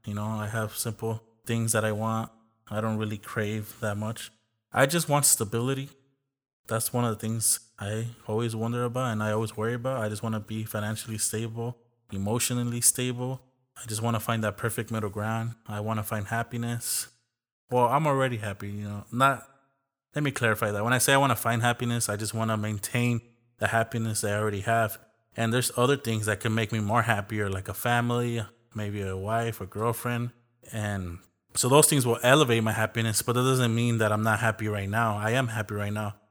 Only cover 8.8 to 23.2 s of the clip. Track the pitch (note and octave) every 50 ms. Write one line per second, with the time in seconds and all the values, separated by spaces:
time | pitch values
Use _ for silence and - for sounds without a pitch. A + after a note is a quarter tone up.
8.8 | B2 A#2+ A#2 B2+ C3 B2 A2 G#2+ G#2+ G#2+ G#2+ A2 A2+ G#2+ - G#2 G#2+ A2+ A#2+ B2
9.8 | A#2 C3 C3+ B2+ A2 G#2+ G#2+ G2+ - A2+ A2 G#2+ G#2 - A2 A2 A2 G#2+ - G#2+
10.8 | G#2 G#2+ A2 G#2+ - A#2 A2 G#2 - - - A2 A2+ A#2 A2+ A#2 A#2 A#2+ A#2+ _
11.8 | _ _ _ _ _ _ G2+ G2 G2 G#2 A2+ B2 - - B2 B2 A#2+ A#2+ A#2+ A#2+
12.8 | A#2+ - - - B2+ B2+ B2 B2 B2 B2+ C3 - _ _ _ _ _ _ _ -
13.8 | - A2+ A2 G#2+ A2+ A#2 A2+ A2 - - A#2 A2+ A2 G#2+ G2 - - A2+ - -
14.8 | A2 - A2+ A2+ G#2+ G2+ G2 G#2 G#2 A2 A2+ A2+ A2+ A#2 A2+ _ _ - G#2+ G#2
15.8 | G#2 A2 A2 A2 G2+ - A2+ G#2+ G2+ - A#2+ A2+ A#2 - - A#2 A#2 A#2 A#2 A#2
16.8 | - - - - - - _ _ _ _ _ _ _ _ _ _ _ _ B2 B2
17.8 | B2 A#2 B2+ D3 D#3+ D3+ C#3 C3+ C3+ B2+ B2 A2 A2 G#2 G2 - G2+ G2+ G2+ G#2
18.8 | G#2 G2+ G#2 G2+ - - A2+ A#2+ C3+ C3+ C3+ A#2 - - _ _ _ _ _ _
19.8 | _ _ _ _ _ _ _ D3 D3 C#3 - - B2 A2+ G#2+ - A#2 G#2 G#2 G2+
20.8 | G#2+ A#2 B2+ B2 - - C#3 C3+ C#3 C3 B2+ - - A2+ A#2+ A#2 A#2 A#2+ A#2+ -
21.8 | B2+ A#2+ A#2+ A#2 - - G#2 G#2 A2 G#2 - A2+ A2+ A2 A2 G#2+ G#2 G#2+ G#2+ G2
22.8 | - - - A#2+ A#2+ A#2+ A#2+ A2+